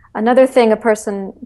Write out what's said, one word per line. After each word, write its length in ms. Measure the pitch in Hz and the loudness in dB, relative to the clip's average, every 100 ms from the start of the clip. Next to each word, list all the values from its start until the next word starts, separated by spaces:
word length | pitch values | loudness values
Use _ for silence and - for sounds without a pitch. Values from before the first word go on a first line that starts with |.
| _ | _
Another 320 | - 226 247 262 | -4 0 2 2
thing 260 | 269 226 | 2 2
a 60 | 214 | 2
person 560 | 233 214 - 202 190 - | -2 -2 -4 -10 -10 -16